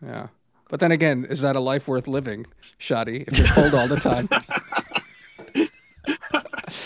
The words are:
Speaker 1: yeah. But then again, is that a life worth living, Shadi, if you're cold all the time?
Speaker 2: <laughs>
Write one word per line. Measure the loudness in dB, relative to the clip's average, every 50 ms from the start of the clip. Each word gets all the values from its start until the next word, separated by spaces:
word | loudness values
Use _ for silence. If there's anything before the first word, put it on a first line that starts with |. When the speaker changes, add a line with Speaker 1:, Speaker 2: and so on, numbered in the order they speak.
| -16
Speaker 1:
yeah. | -12 -12 -12 -14 -14 _ _ _ _ _ _ _ _
But | -2 0
then | 2 2
again, | 4 4 4 2 2 0 -2 -4
is | -4 -2
that | 0 0 0
a | 0
life | 0 0 -2 -2 -2
worth | -2 -4 -4 -2
living, | -2 -4 -4 -4 -4 -8 -10 -12 -16 -20 _ -20 -20 _ _
Shadi, | -4 -2 -2 -2 -2 -4 -6 -8 -6
if | 0 2
you're | 4 4 6
cold | 6 6 6 6 4
all | 4 2
the | 2 0 0
time? | 0 0 0 0 0 0 -2
Speaker 2:
<laughs> | -2 -2 -2 -6 -6 -6 -4 -6 -6 -6 -4 -6 -8 -8 -8 -14 -20 -20 -20 -20 -20 -20 -4 0 0 0 0 -2 _ _ _ _ -8 -6 -6 -6 -6 -4 -4 -4 -4 -2 -6 -10 -12 -10 -10 -12 -12 -12